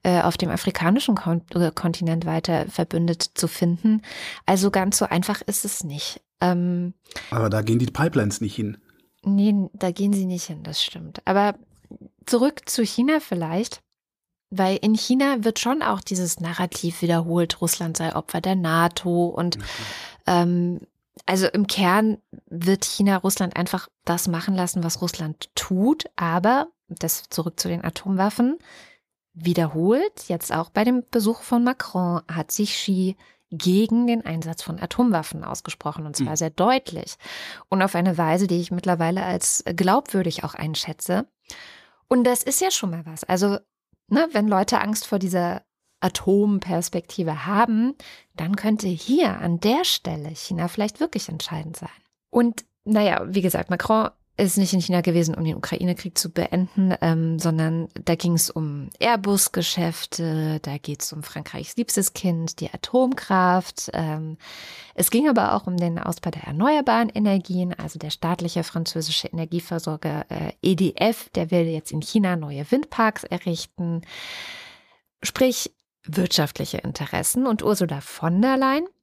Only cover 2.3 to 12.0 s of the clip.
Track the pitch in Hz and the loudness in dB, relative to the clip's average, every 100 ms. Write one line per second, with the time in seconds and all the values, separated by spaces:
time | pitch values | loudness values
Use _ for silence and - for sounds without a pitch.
2.3 | 160 - 165 151 - 170 165 170 170 - | -2 0 0 0 -2 -2 0 0 0 -4
3.3 | - - - 175 170 220 214 - - - | -2 -4 0 0 2 2 2 0 -14 -12
4.3 | - - 190 196 196 190 208 - 175 185 | -8 0 2 4 2 0 0 2 0 0
5.3 | 202 - 202 208 - 165 143 - - _ | -4 -4 -4 -4 -6 -8 -8 -10 -12 _
6.3 | _ 180 175 175 175 175 - _ - - | _ 0 2 0 -2 -4 -8 _ -16 -6
7.3 | 117 113 110 110 117 123 - 156 143 104 | -2 0 0 2 2 0 0 2 2 0
8.3 | - 107 - 104 104 _ _ _ _ 196 | 0 -4 -4 -6 -8 _ _ _ _ 0
9.3 | 202 208 208 185 - 185 175 202 202 185 | 4 4 2 0 -2 -4 0 0 2 0
10.3 | 180 - 156 165 147 - - 135 - - | -4 -8 -12 -8 -4 -4 -6 -14 -10 0
11.3 | 196 202 202 _ _ _ - | 4 2 0 _ _ _ -20